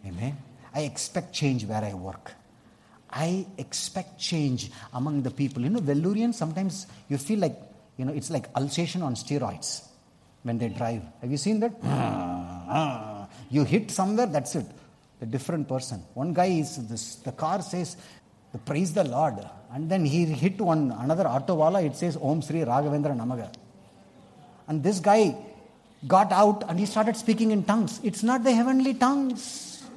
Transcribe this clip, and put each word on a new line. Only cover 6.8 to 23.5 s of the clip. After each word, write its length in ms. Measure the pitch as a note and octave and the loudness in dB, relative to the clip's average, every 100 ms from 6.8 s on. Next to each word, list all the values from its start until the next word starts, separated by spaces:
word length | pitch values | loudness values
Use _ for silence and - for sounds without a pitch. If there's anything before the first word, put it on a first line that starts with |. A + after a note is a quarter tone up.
| - - - | -12 -20 -4
you 80 | C#3 | -4
feel 220 | C#3 G#3+ | 0 0
like, 160 | E3 - - - - - | 0 -2 -18 -20 -18 -6
you 80 | |
know, 80 | C3 | -4
it's 180 | D3 C3+ | -4 -4
like 180 | D3+ - | -6 -4
Alsatian 480 | - C#3 E3+ E3+ F3+ | -4 -2 -2 -2 -2
on 120 | D3+ | -2
steroids 760 | A#2 - C#3+ G#2+ - - - - - _ _ _ _ | -4 -2 -2 -2 -6 -8 -10 -12 -20 _ _ _ _
when 160 | A#2+ A#2 | -4 -2
they 100 | A2+ | -2
drive. 340 | G2 A#2 A#2 D#2+ - | -2 -4 -4 -8 -10
Have 80 | B2 | -4
you 80 | C#3+ | -2
seen 200 | G3 G#3+ | 0 2
that? 120 | A#3 A3+ - C3+ A#2 G2 F2 F2 F2 F2 F2 D3 D3+ A#2+ G#2+ G#2 G2 - A#2 | 0 -2 -2 0 0 -2 -4 -6 -8 -12 -2 0 0 -4 -10 -12 -14 -18 -2
You 140 | C#3 | 2
hit 260 | C#3 C3+ G#3+ | 4 2 2
somewhere, 360 | - F#3+ G#3+ A#3+ | -2 0 2 2
that's 280 | C#3+ C3 | 0 -2
it. 120 | E3 G#2 - - _ _ _ | -6 -6 -14 -20 _ _ _
A 60 | A2+ | -6
different 400 | C3 - E3+ C3+ | -4 -2 -4 -2
person. 380 | C3 B2 G#2 E2+ | -4 -4 -10 -10
One 180 | B2 D#3 | -6 -2
guy 140 | E3 F#3 | 2 4
is, 400 | E3+ C#3 - A2 | 2 0 -6 -8
this, 300 | A2+ - - | -8 -10 -10
the 160 | C3+ | -12
car 300 | B2+ D#3 F#3+ | -4 -2 -2
says, 340 | - F3+ D#3+ - - - _ _ _ - - | -4 -6 -6 -10 -20 -20 _ _ _ -12 -4
"Praise 260 | D3 F#3 | 0 0
the 120 | G3 | 2
Lord." 320 | D#3 B2 D#3 G#2 - - - | 0 2 0 -2 -12 -16 -12
And 180 | B2+ D#3+ | -8 -2
then 140 | F#3+ | 2
he 200 | D3+ D#3+ | 2 2
hit 360 | E3 D3 F3 F#3 | 2 2 0 2
one, 320 | F#3+ D#3 C#3 | 2 4 2
another 340 | A2 B2+ F3 E3 | 0 0 2 4
auto 280 | B2+ C3+ | 2 2
wala, 280 | E3 D#3 F#3+ | 4 4 4
it 140 | D#3 B2+ | 0 0
says, 200 | F3 D3+ | -2 0
"Om 260 | C#3+ D#3+ | 0 0
Sri 180 | C3+ D#3+ | 0 -2
Raghavendra 560 | C#3 B2+ D3 D3 D3 B2+ | 2 2 2 0 0 -2
Namaga." 360 | A#2 B2 G2+ | -4 -4 -8